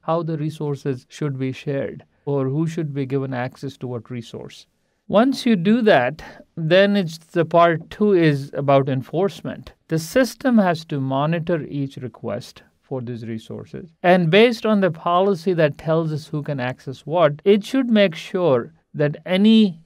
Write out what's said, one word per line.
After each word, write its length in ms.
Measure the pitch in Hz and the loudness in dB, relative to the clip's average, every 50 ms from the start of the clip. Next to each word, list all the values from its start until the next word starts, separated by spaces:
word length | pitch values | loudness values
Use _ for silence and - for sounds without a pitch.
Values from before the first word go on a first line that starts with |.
| _ - | _ -2
how 140 | 165 170 | -4 -4
the 160 | 165 160 165 143 | -2 -6 -6 -6
resources 640 | 147 160 156 - 156 147 143 135 - 143 131 127 _ _ | -6 -8 -8 -6 -6 -6 -8 -6 -6 -6 -6 -6 _ _
should 280 | - - 151 147 135 131 | -10 -8 -6 -6 -6 -6
be 140 | 131 131 | -6 -6
shared 500 | 127 - - 156 139 139 123 - - - - _ _ _ _ | -6 -8 -8 -6 -6 -6 -6 -8 -10 -14 -20 _ _ _ _
or 240 | 147 143 139 131 131 | -4 -4 -2 -2 -2
who 180 | 135 151 165 | -2 -2 -2
should 280 | 160 160 180 165 147 135 | -2 -4 -6 -6 -6 -4
be 100 | 139 139 | -6 -6
given 300 | 127 135 139 135 135 131 | -4 -4 -4 -4 -4 -6
access 420 | 123 123 127 127 - - 135 - | -6 -6 -8 -8 -12 -14 -14 -12
to 100 | _ - | _ -12
what 240 | 123 123 117 110 - | -10 -10 -10 -10 -10
resource. 560 | 127 120 117 - - - - - - - - _ _ _ _ _ _ _ _ | -12 -12 -12 -12 -14 -16 -16 -16 -20 -20 -20 _ _ _ _ _ _ _ _
Once 380 | - - 196 240 277 269 - - | 0 2 4 4 4 0 0 2
you 100 | 247 226 | 2 2
do 280 | 180 165 202 220 247 | 4 4 2 2 4
that, 400 | 226 208 175 139 123 127 156 - - - - - - _ _ | 4 4 4 4 4 0 -4 -8 -18 -20 -20 -20 -20 _ _
then 400 | - 165 156 175 185 196 202 202 | -6 0 2 4 4 4 4 2
it's 220 | 202 185 160 165 - | 0 -2 -2 -8 -12
the 260 | _ _ - 175 165 | _ _ -2 -2 0
part 460 | 165 175 170 170 170 165 160 165 - | 2 4 4 4 4 4 0 -6 -12
two 240 | - - 208 208 196 | -4 0 2 2 4
is 360 | 175 165 156 147 135 139 143 - | 4 4 4 2 0 -4 -6 -8
about 340 | - 143 139 139 139 131 143 | -4 0 2 4 4 2 0
enforcement. 840 | 131 131 120 - - 156 190 196 - - - - - - - - _ _ _ _ | -2 -4 -6 -4 -4 -2 -2 -2 -4 -8 -12 -12 -12 -12 -16 -20 _ _ _ _
The 100 | 160 160 | -4 -4
system 580 | 160 - - 254 262 247 - _ - 269 240 | -4 0 0 0 0 0 -2 _ -2 2 2
has 300 | 220 196 180 170 165 - | 4 4 2 0 -2 -6
to 120 | - 156 139 | -8 -6 -4
monitor 640 | 131 135 135 135 147 156 165 175 160 175 175 156 127 - | -4 -2 -2 0 0 0 -2 -2 -2 -2 -4 -4 -4 -6
each 300 | - 147 139 135 - 139 | -6 -6 -6 -8 -8 -12
request 640 | 123 117 - - - 113 104 120 123 - _ - _ _ _ _ | -14 -14 -14 -10 -8 -8 -8 -8 -10 -14 _ -20 _ _ _ _
for 220 | _ _ 135 131 | _ _ -10 -8
these 240 | 120 117 123 117 120 | -8 -10 -10 -12 -10
resources. 640 | 110 113 113 - - 110 107 107 - - - - - _ _ | -10 -10 -12 -12 -14 -14 -14 -14 -14 -16 -16 -16 -16 _ _
And 280 | - 175 180 185 175 156 | 2 2 4 4 4 4
based 340 | 160 202 226 254 233 226 - | 4 6 6 4 2 -2 -2
on 160 | 214 220 202 | 0 0 2
the 100 | 190 180 | 2 0
policy 640 | 160 - - 175 175 175 190 202 202 165 - 202 | -2 -2 -4 0 0 2 2 2 0 -2 -2 -2
that 240 | 185 170 160 147 147 | 0 2 2 0 0
tells 340 | - - 160 160 165 165 160 | -4 -4 -2 0 0 0 -2
us 160 | 156 139 156 | -6 -6 -8
who 160 | - - 151 | -8 -8 -8
can 160 | 143 - 147 135 | -6 -6 -6 -6
access 460 | 123 127 127 _ - 143 123 - _ | -6 -6 -8 _ -14 -16 -16 -14 _
what, 380 | 143 151 180 165 147 151 147 _ | -4 2 2 2 2 2 0 _
it 180 | 196 202 220 | 2 2 2
should 280 | 202 - - 269 262 240 | 2 -2 -2 -2 0 2
make 240 | 226 208 202 190 160 | 4 4 4 2 0
sure 580 | - - - - 190 180 160 131 120 113 - _ _ _ _ - | -6 -14 -6 -4 0 2 2 2 2 0 -4 _ _ _ _ -4
that 220 | 143 147 147 147 - _ | -2 -2 -2 -2 -6 _
any 520 | 165 175 190 202 220 226 220 214 196 160 - _ | -2 0 4 6 6 6 6 6 4 0 -8 _